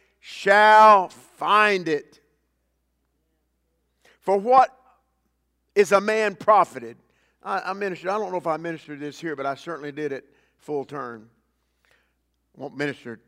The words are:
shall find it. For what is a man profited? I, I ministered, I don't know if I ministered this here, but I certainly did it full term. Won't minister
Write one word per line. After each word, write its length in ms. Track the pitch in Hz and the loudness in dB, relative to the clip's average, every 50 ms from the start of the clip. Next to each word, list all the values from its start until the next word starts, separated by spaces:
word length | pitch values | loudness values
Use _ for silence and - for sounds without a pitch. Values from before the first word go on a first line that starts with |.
| _ _ _ _ | _ _ _ _
shall 880 | _ - - - - 196 196 208 214 214 214 214 214 214 214 196 180 - | _ -20 -16 -4 0 2 4 6 6 8 8 8 8 8 8 6 4 -2
find 800 | - - - _ _ - 151 160 202 214 214 208 202 185 175 160 | -10 -18 -20 _ _ -8 -2 0 2 2 2 2 0 -2 -4 -4
it. 320 | 156 143 - _ _ _ _ _ _ _ _ _ _ _ _ _ _ _ _ _ _ _ _ _ _ _ _ _ _ _ _ _ _ _ _ _ _ _ _ _ _ _ _ _ _ _ | -4 -6 -6 _ _ _ _ _ _ _ _ _ _ _ _ _ _ _ _ _ _ _ _ _ _ _ _ _ _ _ _ _ _ _ _ _ _ _ _ _ _ _ _ _ _ _
For 180 | - - 196 202 | -6 -4 -2 -2
what 360 | 190 240 254 262 254 - _ _ _ _ _ _ _ _ _ _ _ _ _ _ _ _ _ _ _ _ - | 0 2 4 4 4 2 _ _ _ _ _ _ _ _ _ _ _ _ _ _ _ _ _ _ _ _ 0
is 180 | 202 202 - | 0 2 2
a 80 | 202 196 | 2 0
man 360 | 202 214 214 220 220 208 190 | 0 0 -2 -2 -4 -4 -6
profited? 600 | - - 208 214 196 170 - - 131 117 113 120 _ _ _ _ _ _ _ _ _ | -4 0 2 2 2 2 0 -4 -14 -18 -18 -20 _ _ _ _ _ _ _ _ _
I, 280 | - 196 202 190 - 185 | -12 -8 -8 -8 -8 -8
I 20 | 190 | -10
ministered, 340 | 196 202 196 180 143 156 180 | -8 -8 -10 -10 -10 -8 -8
I 100 | 196 214 | -8 -8
don't 120 | 214 185 | -8 -8
know 80 | 185 180 | -8 -8
if 80 | 139 | -6
I 100 | 170 156 | -6 -8
ministered 440 | 160 165 170 165 151 - - 147 139 | -6 -8 -12 -12 -14 -16 -18 -18 -14
this 200 | 143 147 135 - | -14 -16 -14 -12
here, 160 | 165 165 151 | -12 -12 -10
but 80 | 135 135 | -8 -8
I 100 | 139 135 | -8 -10
certainly 360 | 131 - 170 165 143 143 147 | -10 -12 -16 -14 -14 -14 -14
did 200 | 139 143 151 143 | -12 -10 -10 -10
it 120 | 135 135 - _ _ _ _ _ _ | -10 -12 -16 _ _ _ _ _ _
full 280 | _ _ - 151 143 131 | _ _ -10 -10 -10 -10
term. 440 | - 147 147 131 120 117 110 107 117 _ _ _ _ _ _ _ _ _ _ _ _ _ _ _ _ _ _ _ _ _ _ _ _ _ | -10 -12 -14 -14 -14 -14 -18 -20 _ _ _ _ _ _ _ _ _ _ _ _ _ _ _ _ _ _ _ _ _ _ _ _ _ _
Won't 200 | - 135 143 110 | -18 -18 -14 -10
minister 440 | 135 147 147 135 - - 123 113 - _ | -8 -8 -8 -10 -12 -16 -18 -18 -18 _